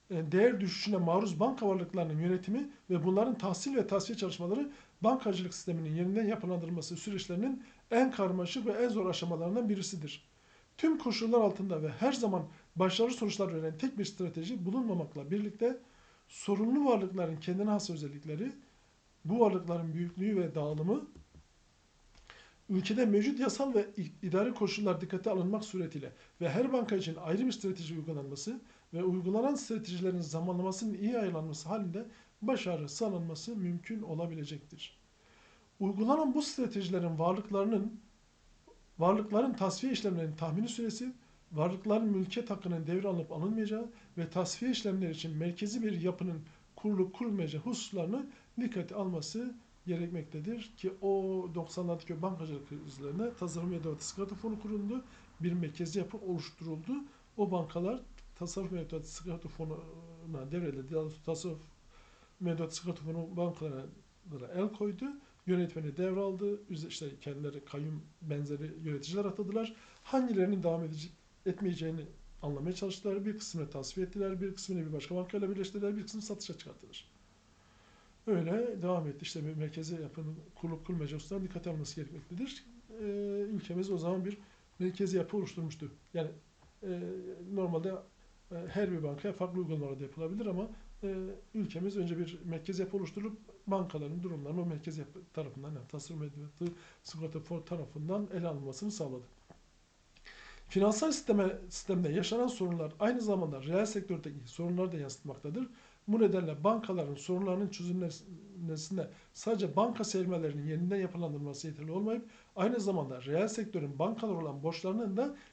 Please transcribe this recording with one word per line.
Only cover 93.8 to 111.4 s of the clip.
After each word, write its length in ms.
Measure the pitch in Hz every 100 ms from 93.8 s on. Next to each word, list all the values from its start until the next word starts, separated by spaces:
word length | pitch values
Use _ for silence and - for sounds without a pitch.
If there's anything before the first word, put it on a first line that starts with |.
| 185 156 147 170
durumlarını 400 | 180 160 139 170
o 40 | 175
merkezi 340 | 151 165 156
yapı 200 | 143 185 180
tarafından, 360 | - 143 120 143
yani 200 | 147 120
tasarruf 320 | 147 - 160
mevduatı 440 | 147 143 147 - 175 175 - -
sigorta 380 | - 156 160 156
fonu 240 | - 170
tarafından 640 | - 175 135 151 156 202 202
ele 140 | 190 170
alınmasını 420 | 143 139 131 208
sağladı. 340 | 208 147 127 120 - - - - - _ _ _ - - - - - -
Finansal 440 | 190 202 - 311
sisteme, 460 | - - 208 190 185 -
sistemde 400 | - - 180 170
yaşanan 380 | 156 175 233 240
sorunlar 460 | 240 185 170 156 -
aynı 200 | 208 247
zamanda 420 | 214 190 160 139
reel 240 | 135 180 214
sektördeki 520 | 214 190 170 151 143
sorunları 480 | 120 - 170 175 185
da 40 | 165
yansıtmaktadır. 720 | 139 - 147 131 147 185 254 - - - -
Bu 120 | 220
nedenle 440 | 208 185 165 147
bankaların 500 | 175 226 220 185 143
sorunlarının 540 | 143 - 180 196 180 202
çözümlenmesinde 1400 | - 175 185 170 151 - 165 202 190 170 156 - 190 151 - -
sadece 420 | - - 220 185 147
banka 280 | 233 220
sermayelerinin 640 | 208 190 180 175 160 143 147
yeniden 300 | 156 175 196
yapılandırılması 720 | 185 175 165 147